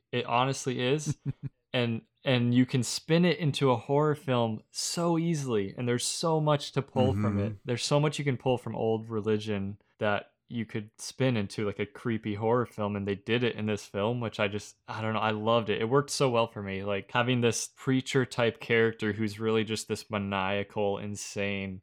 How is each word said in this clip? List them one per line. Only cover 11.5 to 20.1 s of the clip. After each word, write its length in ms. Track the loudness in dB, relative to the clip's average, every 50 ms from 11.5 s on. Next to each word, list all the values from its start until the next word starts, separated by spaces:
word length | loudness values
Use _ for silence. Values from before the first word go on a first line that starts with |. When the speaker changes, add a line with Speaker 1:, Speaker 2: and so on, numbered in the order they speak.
| -4 -4 -4
Speaker 1:
like, 120 | -2 -2 -4
a 40 | -6
creepy 500 | -6 -8 -6 -4 -2 -2 -2 -2 -4 -4
horror 300 | 0 2 2 2 2 0
film, 320 | -2 -4 -4 -4 -2 -2
and 100 | -2 -2
they 100 | -2 -4
did 280 | -4 -2 -2 0 2 2
it 120 | 0 0
in 100 | -2 -2
this 180 | -2 -2 -2 -4
film, 360 | -6 -4 -2 0 0 0 -2 -4
which 180 | -4 -2 -2
I 80 | -2 0
just, 280 | -2 -4 -8 -10 -16 _ _ -12
I 140 | -8 -4 -4
don't 100 | -2 0
know, 80 | 0
I 120 | 0 0 0
loved 360 | 0 2 4 4 4 2 2
it. 140 | 0 0 0
It 80 | 2
worked 180 | 2 2 2 0
so 200 | 0 0 2 2
well 160 | 4 2 2
for 160 | 0 -2 -8 -8
me, 200 | -6 -6 -4 -4
like, 280 | -2 -2 -4 -4 -2 0
having 300 | 0 2 2 2 4 4
this 260 | 2 2 0 -4 -10 -12
preacher 480 | -6 -2 0 0 2 0 2 2 2 0
type 340 | 2 0 2 2 2 0 -2
character 540 | -2 2 4 4 4 4 2 0 -2 -2 0
who's 260 | 0 -2 -2 -2 -2
really 260 | -2 0 2 2 0
just 220 | 0 -2 -6 -4
this 220 | -6 -6 -6 -6 -4